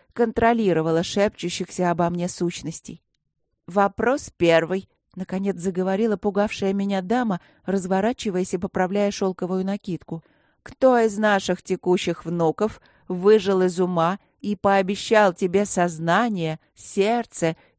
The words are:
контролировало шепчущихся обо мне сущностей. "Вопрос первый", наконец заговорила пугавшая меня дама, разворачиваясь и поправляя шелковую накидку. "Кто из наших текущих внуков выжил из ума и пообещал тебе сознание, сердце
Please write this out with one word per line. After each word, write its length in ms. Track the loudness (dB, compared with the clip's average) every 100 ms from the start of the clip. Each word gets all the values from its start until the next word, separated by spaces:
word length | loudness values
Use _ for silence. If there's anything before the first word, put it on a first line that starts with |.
| _
контролировало 920 | -2 0 2 2 4 2 2 2 0
шепчущихся 880 | 0 0 0 -2 -8 -6 -8 -2 0
обо 200 | 0 0
мне 180 | -2 -6
сущностей. 760 | -4 -4 -4 -10 -12 -16 -20 _ _ _ _ _ _ -4
"Вопрос 640 | 0 0 0 -2 -2 -6 0
первый", 520 | 4 4 2 -4 -8 _ _
наконец 420 | -14 -8 -4 -4 -4
заговорила 600 | -4 -2 -2 0 0 0
пугавшая 580 | -2 0 -2 -2 -4
меня 260 | -2 -2 -4
дама, 400 | -2 -2 -2 -4 -8 _
разворачиваясь 880 | -4 -4 0 0 0 -2 -4 -4 -2
и 40 | -4
поправляя 520 | -4 -2 -2 0 -2
шелковую 540 | -2 -4 -2 -4 -4
накидку. 580 | -4 -6 -6 -10 -8 -12 -14 _ _ _
"Кто 360 | -20 2 4 6
из 180 | 2 2
наших 460 | 2 2 0 -4
текущих 640 | -4 -4 0 0 0 -6
внуков 560 | -6 0 0 0 -4 -4 _ _ -8
выжил 540 | 2 6 6 4 2
из 180 | 2 2
ума 380 | 0 2 0 -2 _ _
и 140 | -8
пообещал 800 | -2 2 2 2 -4 2 4 4
тебе 320 | 2 0 0
сознание, 960 | 0 0 -2 0 0 2 2 -2 -4 -6 _
сердце 800 | -20 -8 0 0 0 -4 -4 -4 -4 _